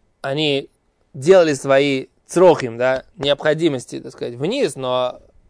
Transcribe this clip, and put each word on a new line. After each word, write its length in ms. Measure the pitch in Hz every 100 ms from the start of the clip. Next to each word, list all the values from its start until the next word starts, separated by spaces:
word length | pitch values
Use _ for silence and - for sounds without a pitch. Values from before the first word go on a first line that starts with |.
| _ _
они 480 | 139 139 156 139 - _ _ _ _
делали 400 | 147 139 190 165
свои 540 | 139 139 139 143 135 - _ -
црохим, 520 | - 180 156 127 117
да, 280 | 123 131 - -
необходимости, 840 | 143 143 151 151 165 135 - 139
так 120 | -
сказать, 240 | - 135 120
вниз, 400 | 151 269 208 135
но 460 | 131 127 127 - _ _ _